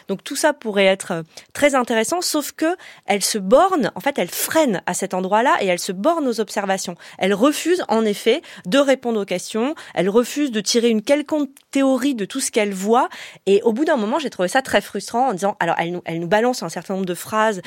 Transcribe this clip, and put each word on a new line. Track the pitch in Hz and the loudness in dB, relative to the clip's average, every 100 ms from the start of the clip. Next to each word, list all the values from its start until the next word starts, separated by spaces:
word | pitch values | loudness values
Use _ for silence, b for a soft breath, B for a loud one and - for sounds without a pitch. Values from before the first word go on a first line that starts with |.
| - | -8
Donc | 190 | -8
tout | - 277 | -8 -2
ça | 311 | 0
pourrait | 294 220 202 190 | 0 -2 2 4
être, | 190 - | 2 -2
euh, | 170 160 B B | -8 -8 B B
très | - 285 | 0 2
intéressant, | 269 240 220 220 349 | 2 2 0 0 -2
sauf | 349 302 285 | -2 -2 -4
que | - 320 - B B - | -2 -2 -2 B B -4
elle | 202 | -2
se | - 220 | -2 -2
borne, | 190 262 381 359 196 - | 4 6 6 2 -2 -2
en | |
fait, | 277 285 | -4 -2
elle | 175 | -4
freine | - - 320 285 180 - | -4 0 2 2 0 -2
à | |
cet | 180 185 185 | -4 -4 -4
endroit-là | 185 208 262 339 | 0 2 2 2
et | 196 | 0
elle | 175 | -2
se | - | -4
borne | 185 254 339 269 | -2 0 0 0
aux | 220 | -2
observations. | 208 220 196 190 - 175 B B | -4 -4 -2 -2 -4 -12 B B
Elle | 185 | 0
refuse, | 196 277 294 320 359 - | 2 2 2 0 -2 0
en | 220 220 | 0 0
effet, | 202 - 285 B B 180 | 0 0 0 B B 0
de | 262 | 4
répondre | 277 262 240 226 | 4 2 0 -2
aux | 196 | -2
questions. | 180 - 220 254 320 B - | -6 -4 -2 -2 -4 B -2
Elle | 180 | 2
refuse | 214 240 294 294 | 2 2 0 -2
de | 214 | -2
tirer | 196 240 233 | 0 2 2
une | 220 | 2
quelconque | 214 294 294 302 285 - _ | 2 0 0 -2 -2 -8 _
théorie | 277 269 262 277 | 0 2 2 0
de | 240 185 | -2 -6
tout | 269 | -6
ce | - | -4
qu'elle | 233 208 190 | 0 -2 -2
voit. | 202 233 302 B B B - | 2 2 2 B B B 2
Et | 202 | 2
au | 233 | 2
bout | 220 320 | 0 2
d'un | 285 | 0
moment, | 208 311 | 0 -2
j'ai | 254 | -4
trouvé | - 180 | -4 -2
ça | 262 | 0
très | 262 214 | 0 0
frustrant | - 208 - 233 262 | -2 -6 -6 -2 0
en | |
disant, | 185 202 - | 0 -2 -2
alors, | 170 - | 0 0
elle | 170 | -2
nous, | 175 | -6
elle | - 165 | -6 -6
nous | 170 | 0
balance | 208 240 247 | 2 2 -2
un | 170 | -6
certain | 180 - | -8 -6
nombre | 190 185 | -4 -4
de | |
phrases | 170 - 220 220 190 | -6 -4 0 0 -2